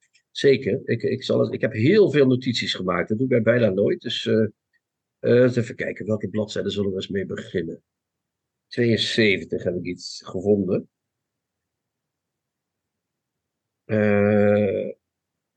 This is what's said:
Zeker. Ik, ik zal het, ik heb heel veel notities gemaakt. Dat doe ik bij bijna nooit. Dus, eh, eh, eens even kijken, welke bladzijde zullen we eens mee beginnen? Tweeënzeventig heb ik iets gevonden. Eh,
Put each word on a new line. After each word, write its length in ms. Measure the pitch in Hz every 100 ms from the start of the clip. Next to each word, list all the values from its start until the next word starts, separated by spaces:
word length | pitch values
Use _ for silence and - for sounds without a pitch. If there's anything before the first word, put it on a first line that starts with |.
| _ _ _
Zeker. 500 | - 139 131 95 120 -
Ik, 160 | 117
ik 220 | - 120
zal 160 | - 120
het, 140 | 113
ik 80 | -
heb 120 | 127
heel 380 | 110 131 214 175
veel 160 | 147 131
notities 460 | 127 135 113 98
gemaakt. 360 | - 92 87 85
Dat 80 | 110
doe 100 | 131
ik 160 | 123
bij 100 | 110 120
bijna 140 | 110
nooit. 280 | 92 123 -
Dus, 240 | 123 - 117
eh, 180 | 110 101 - _ _ _ _ _ _
eh, 220 | 113 120
eens 120 | 127 123
even 200 | 113 -
kijken, 300 | 87 - 95
welke 220 | 107 98
bladzijde 400 | 104 104 104 98
zullen 200 | 101 101
we 60 | 95
eens 120 | -
mee 180 | 98 92
beginnen? 580 | - - 95 82 - _ _ _ _ _ _ _ _ _
Tweeënzeventig 960 | - 120 110 - - 208 90 - 90
heb 120 | 90 90
ik 80 | 90
iets 360 | 87 - - -
gevonden. 640 | 95 98 104 90 - - _ _ _ _ _ _ _ _ _ _ _ _ _ _ _ _ _ _ _ _ _ _ _ _ _ _ _ _ _ -
Eh, 1040 | 107 104 104 104 104 104 104 98 101 104 - _ _ _ _ _